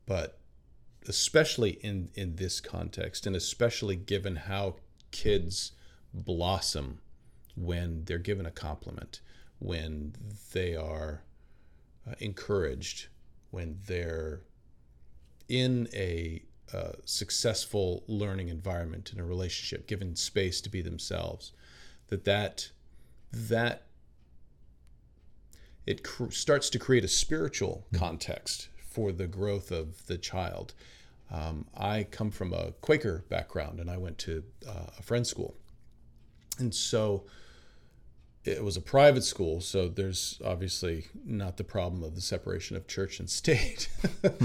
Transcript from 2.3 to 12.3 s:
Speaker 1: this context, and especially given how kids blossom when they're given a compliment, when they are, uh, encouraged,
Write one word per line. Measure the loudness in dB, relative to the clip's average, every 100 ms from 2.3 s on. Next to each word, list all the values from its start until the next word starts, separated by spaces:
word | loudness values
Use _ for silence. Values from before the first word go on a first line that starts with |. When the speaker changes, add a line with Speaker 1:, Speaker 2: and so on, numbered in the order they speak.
| -2
Speaker 1:
this | -2 -4
context, | -6 -6 -6 -4 -6 -4 -2
and | 0
especially | -2 2 2 2 -2 -2
given | 0 0 0 -4
how | -2 -2 -2 -4 -12 -20 -12
kids | 0 4 6 4 -2 -6 -8 -20 -20 -14
blossom | -8 -2 2 4 2 2 -2 -4 -8 -14 -20 -20 -20 -14
when | -6 -2 0 -2 -4 -2
they're | -4
given | -2 -2 -4
a |
compliment, | -6 -8 -8 -8 -10 -12 -14 -18 -20 -20 -10
when | -4 -4 -4 -4 -6 -8 -10 -10 -6
they | -2 0
are, | -2 -4 -4 -4 -8 -12 -20 -20 -20 -20 -20 -20 -18 -14
uh, | -8
encouraged, | -6